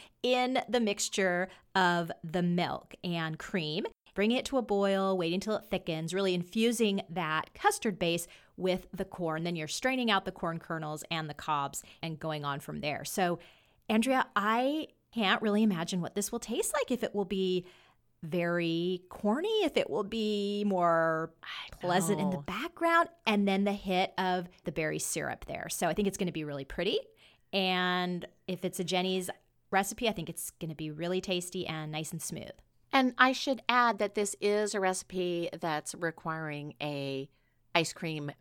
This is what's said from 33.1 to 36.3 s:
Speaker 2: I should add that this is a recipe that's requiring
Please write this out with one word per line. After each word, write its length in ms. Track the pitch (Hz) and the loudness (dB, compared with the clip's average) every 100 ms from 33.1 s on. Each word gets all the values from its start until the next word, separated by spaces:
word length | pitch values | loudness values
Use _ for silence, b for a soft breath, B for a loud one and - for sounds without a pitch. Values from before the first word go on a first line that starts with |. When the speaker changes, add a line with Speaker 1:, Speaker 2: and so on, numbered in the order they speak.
| 240 | 4
Speaker 2:
I 140 | 262 | 2
should 300 | 262 294 247 - | 2 -2 -2 2
add 300 | 247 240 208 | 4 4 4
that 160 | 208 | 0
this 200 | 214 202 - | 0 -2 0
is 340 | 208 208 208 | 2 2 0
a 60 | 214 | 0
recipe 680 | 190 185 - 185 180 170 170 165 | 0 0 -4 -4 -2 -2 -4 -4
that's 360 | 165 151 - | -2 -2 -4
requiring 800 | 180 170 - 165 | -4 -4 -4 -8